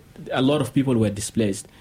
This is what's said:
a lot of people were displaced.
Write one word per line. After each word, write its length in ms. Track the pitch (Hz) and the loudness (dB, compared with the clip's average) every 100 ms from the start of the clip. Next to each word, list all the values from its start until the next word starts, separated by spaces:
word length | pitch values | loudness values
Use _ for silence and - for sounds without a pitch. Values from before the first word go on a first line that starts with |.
| - - - | -14 -16 -6
a 120 | 143 | 0
lot 180 | 131 147 | 2 2
of 120 | 120 | 0
people 220 | 143 131 | 0 2
were 160 | 120 107 | 2 2
displaced. 560 | 101 - - 104 98 - - | -2 -4 -2 0 -2 -10 -20